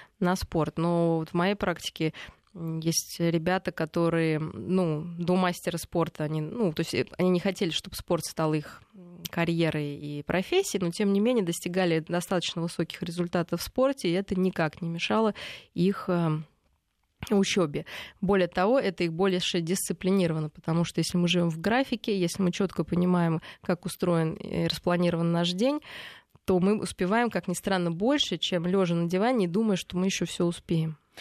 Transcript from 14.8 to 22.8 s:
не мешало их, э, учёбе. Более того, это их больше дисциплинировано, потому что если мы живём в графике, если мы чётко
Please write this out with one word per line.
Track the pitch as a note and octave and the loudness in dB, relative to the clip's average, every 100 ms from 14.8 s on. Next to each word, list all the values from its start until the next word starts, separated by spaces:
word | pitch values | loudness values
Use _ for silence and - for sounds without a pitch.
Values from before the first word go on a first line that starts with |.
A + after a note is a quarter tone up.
не | E3 | -8
мешало | E3+ - G#3+ A3 G3+ - - - | -4 0 2 2 0 -10 -14 -10
их, | - F#3 G3 - | 0 2 2 0
э, | F3 E3 D#3 D3+ _ _ _ _ _ _ - - | 0 2 0 -4 _ _ _ _ _ _ -14 0
учёбе. | G3+ F#3+ G3+ D#3+ C#3+ - - - - | 2 4 2 0 -2 -8 -12 -14 -6
Более | F3+ G3 F3 | 2 4 4
того, | F#3 F#3+ C4 | 2 4 4
это | F#3+ F3 E3+ | 2 0 -2
их | |
больше | D#3+ G3 F3+ - F3+ | 2 2 2 0 -2
дисциплинировано, | E3 G3 - E3+ F#3 G3 E3+ D#3 D#3 | 0 -2 -2 -2 0 2 2 0 -4
потому | - - E3 E3+ | -6 -2 0 0
что | - | 0
если | E3 F3+ | 0 2
мы | F3 | 2
живём | F3 E3+ | 2 2
в | D#3+ | 0
графике, | F3+ A#3+ C4+ A3+ - G3 | 0 0 0 -2 -2 0
если | E3+ - | 0 0
мы | F3+ | -2
чётко | - F#3 - | 0 -2 -2